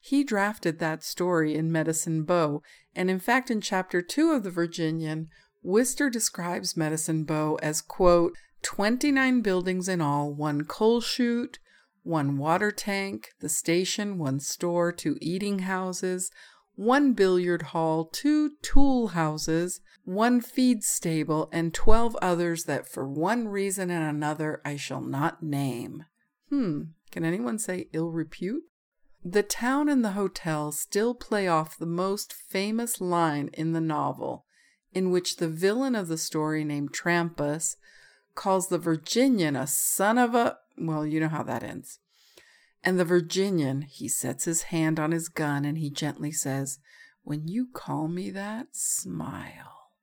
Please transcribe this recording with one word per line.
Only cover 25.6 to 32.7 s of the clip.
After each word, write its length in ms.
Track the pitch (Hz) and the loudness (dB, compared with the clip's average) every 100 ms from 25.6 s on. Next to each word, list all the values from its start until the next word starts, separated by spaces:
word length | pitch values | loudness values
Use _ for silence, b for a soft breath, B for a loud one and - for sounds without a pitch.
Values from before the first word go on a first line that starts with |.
| 139 117 - - 160 _ _ _ _ | -2 -4 -10 -14 -18 _ _ _ _
Hmm, 340 | 277 208 147 160 _ - | -2 -2 -4 -8 _ -14
can 140 | - | -6
anyone 340 | 165 180 240 220 | -4 -2 -4 -6
say 300 | - 180 - | -6 -6 -6
ill 200 | 156 165 | -6 -4
repute? 500 | 165 160 - 180 269 - _ _ _ _ - | -4 -8 -8 -6 -8 -10 _ _ _ _ -16
The 180 | 175 196 | -4 -2
town 460 | 202 - 240 277 294 | -2 -2 -2 0 2
and 160 | 277 | 2
the 80 | 220 | 0
hotel 580 | 196 196 196 170 156 151 | 0 -4 -4 -4 -2 -4
still 420 | 151 - 202 226 | -6 -4 0 0
play 360 | 240 - 214 190 | -2 -4 -2 2
off 280 | 160 160 - | 0 0 -6
the 100 | 165 | -6
most 460 | 170 190 208 - | -2 -2 -4 -8
famous 680 | - - 190 202 | -14 -8 -4 -2